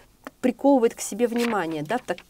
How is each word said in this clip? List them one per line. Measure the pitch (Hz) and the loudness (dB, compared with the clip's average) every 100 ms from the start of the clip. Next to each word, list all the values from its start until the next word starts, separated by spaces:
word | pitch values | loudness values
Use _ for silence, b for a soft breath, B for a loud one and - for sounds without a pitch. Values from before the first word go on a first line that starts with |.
| b _ - - | b _ -20 -4
приковывает | 254 - 269 277 226 | -4 2 4 4 4
к | - | 0
себе | - 202 240 | -8 -2 0
внимание, | 233 240 214 165 160 | 0 0 -2 -4 -4
да, | 151 233 - | -4 -4 -4
так | 175 - | -10 -10